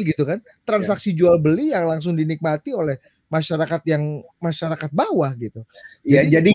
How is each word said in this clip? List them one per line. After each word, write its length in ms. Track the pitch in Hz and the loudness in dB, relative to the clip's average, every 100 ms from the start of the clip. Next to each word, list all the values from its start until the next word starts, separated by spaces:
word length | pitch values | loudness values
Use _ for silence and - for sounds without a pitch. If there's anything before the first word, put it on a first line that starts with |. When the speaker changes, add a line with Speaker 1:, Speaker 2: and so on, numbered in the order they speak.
| 175 | 0
Speaker 1:
gitu 160 | - | -2
kan. 160 | 139 196 _ _ | -2 -4 _ _
Transaksi 480 | - 208 185 196 208 | -2 -2 0 -2 -2
Speaker 2:
Ya. 160 | 165 175 | 2 4
Speaker 1:
jual 160 | 170 | 4
beli 320 | 151 170 311 | 4 2 0
yang 160 | 202 165 | 0 -2
langsung 240 | 160 165 | -2 -2
dinikmati 560 | 165 156 156 160 151 - | -2 -2 -2 -2 -2 -4
oleh 320 | 240 156 131 _ _ - | -4 -4 -4 _ _ -6
masyarakat 560 | 160 156 156 156 160 160 | -4 -2 -2 -2 -2 -2
yang, 400 | 151 151 147 - - | -2 -2 -6 -12 -8
masyarakat 480 | 170 156 160 156 151 | -6 -4 -6 -6 -6
bawah 400 | 151 403 277 135 120 | -2 0 0 -2 -4
gitu. 240 | 110 110 110 - - - | -10 -12 -20 -20 -20 -12
Speaker 2:
Ya, 240 | - 139 151 | 2 4 6
Speaker 1:
Jadi 80 | |
Speaker 2:
jadi 160 | 160 165 | 4 4